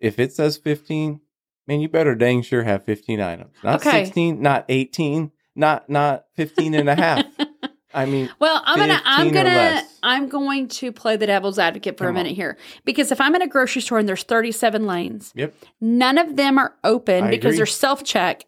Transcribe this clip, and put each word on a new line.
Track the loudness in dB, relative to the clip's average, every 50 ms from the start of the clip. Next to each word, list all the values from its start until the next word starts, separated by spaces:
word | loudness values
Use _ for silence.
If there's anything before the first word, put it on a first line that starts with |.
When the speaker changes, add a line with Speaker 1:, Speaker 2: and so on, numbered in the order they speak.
Speaker 1:
if | -4 -2 0 0
it | -2 -2 -2
says | 0 -2 -2 -2 -2
fifteen, | -4 -4 -4 -4 _ -6 -6 -4 -4 -6 -6 -10 _ _ _ _ _ _ _ _ _
man, | -4 -4 -2
you | -2 0
better | 0 0 2 2 2
dang | 2 4 4 4 2 0
sure | 0 -2 0 0
have | 0 0 -2 -2
fifteen | -4 -6 -4 -4 -6 -4 -2 -2
items. | -4 -6 -8 -14 -20 _ _ -4
Not | -2 -2 0
Speaker 2:
Okay. | 2 2 2 2 0
Speaker 1:
sixteen, | 0 -2 -2 0 0 0 0 0
not | 0 0 0 0 0
eighteen, | 0 0 0 -2 -4 -4 -2 -2 -2 -2 -4 -6 _ _ _ _ -4
not, | 0 2 2 2 0 -2 -2
not | 0 0 2 0 0 -2 -6 _ _
fifteen | -6 -6 -4 -2 -2 -2 0 2
and | 2 2 2
a | 2
half. | 2 2 2 2 0 -2 -4
Speaker 2:
<laughs> | -4 -8 -8 -8 -8 _ -16 -16 _ _ _ _ -6
Speaker 1:
I | -4 -4
mean, | -2 -2 -2 -4 -4 -4 0
Speaker 2:
Well, | 0 0 0 0 0
I'm | 0 2 2
gonna, | 2 2 2 2 2
I'm | 2 2 2 2 2
Speaker 1:
fifteen | 4 4
or | 4
Speaker 2:
gonna, | 4 4
Speaker 1:
less. | 4 4 2 2 -2 -4 -8 -10 _ -2
Speaker 2:
I'm | -2 0 0 -2 -4
going | -4 -4 -4 -2 -4 -4 -6 -6
to | -8 -10 -10 -10 -8
play | -6 -4 -2 -2
the | 0 0
devil's | 0 0 0 0 -2 -2 0
advocate | 0 0 -2 -4 -8 -8 -6
for | -4 -4
Speaker 1:
Come | -4
Speaker 2:
a | -2 -2
minute | -4 -4
Speaker 1:
on. | -4
Speaker 2:
here, | -6 -6 -8 -8 -12 -16 -20 -20 -10 -6
because | -4 -2 0 0 0
if | 0 2 2
I'm | 4 4
in | 2
a | 2
grocery | 0 0 0 0 0 -2 -4
store | -4 -2 0 0
and | 0
there's | 0 -2 -4 -4
thirty-seven | -2 0 0 0 -2 -2 0 0 0 0 0 -2
lanes, | -2 -4 -4 -4 -6 -8 -12 -16 -14 -8
Speaker 1:
Yep. | -6 -6 -6 -8 _ -20 -20 _ -4
Speaker 2:
none | -2 0 2 2 2 4 4 2
of | 2 0 0
them | 0 0 2 2 2
are | 2 0 -2 _ 0
open | 0 0 0 2 2 2 2 2
Speaker 1:
I | 0
Speaker 2:
because | 0 0 2 2 2
Speaker 1:
agree. |
Speaker 2:
they're | 2 0
self-check, | 0 -2 0 0 0 0 -2 -4 -4 -2 0 0 0 -2 -4 -10